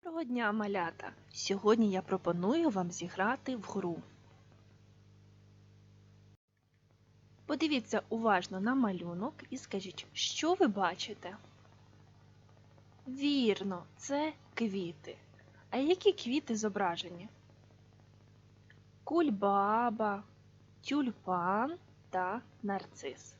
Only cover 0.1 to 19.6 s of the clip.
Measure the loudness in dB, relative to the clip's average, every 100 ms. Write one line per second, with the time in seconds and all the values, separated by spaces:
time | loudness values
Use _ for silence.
0.1 | -6 -2 0 2 0 0 0 -2 -4 -14
1.1 | -14 -18 -10 -4 2 4 6 6 2 0
2.1 | 0 0 0 2 4 2 2 -2 -4 -8
3.1 | -2 -2 -2 -4 -8 -6 -4 -2 -4 -10
4.1 | -20 -20 -20 -20 -20 -20 -20 -20 -20 -20
5.1 | -20 -20 -20 -20 -20 -20 -20 -20 -20 -20
6.1 | -20 -20 -20 _ _ _ _ _ _ _
7.1 | -20 -20 -20 -8 -2 2 0 0 -4 -2
8.1 | 0 4 2 2 -4 0 2 2 0 -6
9.1 | -6 -6 -8 -12 -12 -6 -8 -6 -12 -12
10.1 | -4 -4 0 0 4 4 4 0 -2 -8
11.1 | -8 -12 -14 -20 -20 -20 -20 -20 -20 -20
12.1 | -20 -20 -20 -20 -20 -20 -20 -20 -18 -12
13.1 | 0 2 4 4 2 0 -4 -8 -16 -4
14.1 | 0 0 -4 -12 -4 -2 -2 -6 -8 -16
15.1 | -18 -20 -20 -20 -20 -6 -2 2 6 4
16.1 | 4 0 -2 0 -2 -2 0 0 0 -8
17.1 | -12 -16 -20 -20 -20 -20 -20 -20 -20 -20
18.1 | -20 -20 -20 -20 -20 -20 -20 -20 -16 -2
19.1 | 2 2 2 2 2